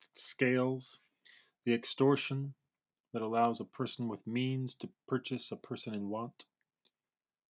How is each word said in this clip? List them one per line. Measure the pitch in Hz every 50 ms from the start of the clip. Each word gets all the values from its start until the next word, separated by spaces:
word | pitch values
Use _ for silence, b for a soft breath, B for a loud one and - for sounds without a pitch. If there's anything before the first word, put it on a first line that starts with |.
| - - -
scales, | - - - - - 135 127 127 127 127 131 131 127 127 - - - _ _ _ _ b b b b b b b b -
the | 120 117
extortion | 117 117 - - - 135 135 143 135 - - 139 135 139 143 135 _ _ _ _ _ _ _ _ _ _ _
that | - 117
allows | 110 110 113 117 117 120 113 -
a | -
person | - - - 131 113 - - 123
with | 117 107 101 -
means | 113 113 123 127 131 131 131 131 123 -
to | - - - - _ _
purchase | - 135 127 - - 131 120 - -
a | -
person | - - - 123 113 - 123 110
in | 104 101 101
want. | 104 110 117 123 - - - _ _ _ _ _ _ _ _ _ _ _ _ _ _ _ _ _ _ _ _